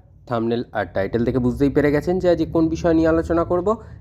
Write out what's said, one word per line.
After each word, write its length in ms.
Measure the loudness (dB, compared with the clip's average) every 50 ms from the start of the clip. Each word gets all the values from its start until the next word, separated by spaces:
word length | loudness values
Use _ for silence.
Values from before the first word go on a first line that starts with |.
| -20 -20 -20 -20 -10 -6
থাম্বনেল 360 | -4 -2 -2 -2 -2 -2 -4 -4 -4
আর 120 | -4 -4 -2 -2
টাইটেল 320 | -2 -2 -2 0 0 0
থেকে 140 | 0 0 0
বুঝতেই 300 | 0 0 0 2 0 2
পেরে 220 | 2 2 2 2
গেছেন 280 | 2 0 0 0 -2 0
যে 80 | 2 2
আজকে 160 | 2 2 0
কোন 180 | 0 0 0 0 0
বিষয় 260 | 0 0 0 2 2
নিয়ে 140 | 4 4 4
আলোচনা 360 | 2 2 0 0 0 0 0
করব। 240 | 0 0 0 0 0 -2 -2 -4 -12 -20 -20